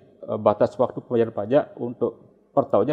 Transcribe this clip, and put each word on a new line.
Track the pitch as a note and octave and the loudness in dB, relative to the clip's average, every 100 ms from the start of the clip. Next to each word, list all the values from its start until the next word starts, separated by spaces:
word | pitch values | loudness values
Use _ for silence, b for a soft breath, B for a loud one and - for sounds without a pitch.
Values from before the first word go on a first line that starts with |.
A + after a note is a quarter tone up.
eh, | - _ - A2 | -14 _ -8 -2
batas | G#2+ G#2 A#2 - | 2 2 0 0
waktu | A#2+ - | -4 -4
pembayaran | - A#2+ A2+ | -4 0 0
pajak | A2+ G#2 C3+ - - | -2 -2 0 -2 -6
untuk | B2 B2 A#2 - - _ _ | -10 -4 -4 -4 -16 _ _
per | - B2+ | -2 0
tahunnya | A2 A#2 | 2 2